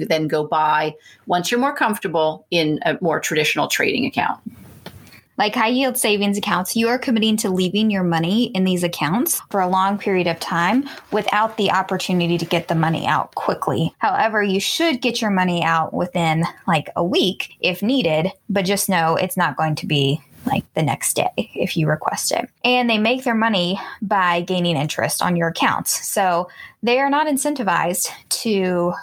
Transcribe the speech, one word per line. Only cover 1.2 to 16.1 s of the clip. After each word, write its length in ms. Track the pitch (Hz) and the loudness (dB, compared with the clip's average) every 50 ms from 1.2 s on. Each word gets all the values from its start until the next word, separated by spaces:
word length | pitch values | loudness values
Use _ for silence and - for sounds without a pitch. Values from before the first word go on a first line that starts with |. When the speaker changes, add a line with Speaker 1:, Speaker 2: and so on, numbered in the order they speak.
| - | -4
Speaker 1:
once 260 | - 175 175 170 - | -2 -2 0 0 0
you're 80 | 240 240 | 0 2
more 160 | 254 277 285 | 2 0 0
comfortable 720 | - 277 226 208 - - 185 160 165 156 156 160 185 - - | 0 0 0 0 -2 -4 -2 0 0 0 0 -2 -4 -6 -2
in 280 | 180 170 160 151 151 143 - | 0 2 2 2 0 0 0
a 120 | 170 147 - | -2 -2 0
more 180 | 185 170 151 151 | 0 0 0 0
traditional 480 | - - 175 156 151 - - 160 147 | -2 -2 0 0 0 0 0 0 -2
trading 380 | 143 - - 139 139 - - - | -2 0 0 0 0 0 0 -2
account. 340 | - - - 175 170 - - - - - - - - - - - - - - - - - - - _ _ | -2 -2 -2 -2 -2 -2 -6 -10 -16 -16 -18 -20 -20 -20 -20 -20 -20 -20 -20 -20 -20 -20 -20 -20 _ _
Speaker 2:
Like 180 | - 202 214 208 | -2 -2 0 0
high 140 | 247 220 226 | 0 0 0
yield 280 | 247 254 269 254 247 | 2 2 0 0 0
savings 400 | - - 220 208 202 208 202 202 | 0 0 2 2 2 2 0 0
accounts, 400 | 202 196 214 175 175 190 - - | 0 -2 -2 0 -2 -2 -2 -2
you 100 | 226 226 | 0 0
are 100 | 226 240 | 2 0
committing 380 | 254 247 277 233 220 214 220 214 | 0 0 0 0 2 2 2 2
to 120 | 214 - 202 | 2 0 0
leaving 400 | 185 185 185 180 175 208 220 220 | 0 0 0 0 2 2 2 2
your 140 | 202 190 180 | 2 2 2
money 420 | 175 170 165 165 170 196 226 247 | 2 2 2 2 2 2 0 0
in 180 | - - 185 190 | 0 0 0 2
these 200 | 185 180 175 180 | 2 2 0 0
accounts 580 | 170 170 - 160 143 175 220 302 - - - - - | -2 -2 -2 -2 0 0 0 0 0 -2 -4 -6 -4
for 100 | - 202 | -2 -2
a 80 | 185 | 0
long 300 | 180 185 190 190 196 202 | 2 2 2 2 2 0
period 300 | 196 - 208 196 185 175 | -2 0 0 0 2 2
of 120 | 175 165 - | 0 -2 -4
time 480 | - - 180 165 170 180 220 262 285 269 - - - - | -4 -4 -2 0 2 2 2 0 0 -2 -8 -16 -8 -4
without 460 | - 214 202 - - 208 220 220 220 | -2 -2 0 0 0 0 0 0 0
the 140 | - 202 185 | 0 0 2
opportunity 680 | - 190 185 - 190 175 - - 185 180 170 170 175 | 2 0 0 -2 -2 -4 -2 0 0 2 2 2 0
to 80 | 165 165 | 0 0
get 240 | - 180 165 165 - | 0 -2 -2 0 0
the 60 | 170 | 0
money 300 | 160 160 160 165 - - | 2 2 2 0 0 0
out 300 | - 156 143 - - - | 0 0 0 -2 -4 -6
quickly. 580 | - - - 160 160 - - 135 104 165 - - | -4 -2 -2 -2 -2 -2 -2 0 0 0 -2 -2
However, 440 | - - 220 180 151 202 220 208 214 | -2 -2 0 2 2 0 0 2 0
you 200 | 202 202 190 196 | 0 2 0 0
should 400 | - - - - 330 339 269 240 | 0 -2 -2 0 0 0 0 0
get 200 | - 247 220 - | 0 -2 -2 0
your 100 | 233 214 | 0 0
money 300 | 196 190 185 180 175 170 | 2 2 2 2 2 2
out 320 | 156 165 165 165 160 - - | 2 2 2 2 0 -2 -2
within, 520 | 170 180 180 | -4 -4 -2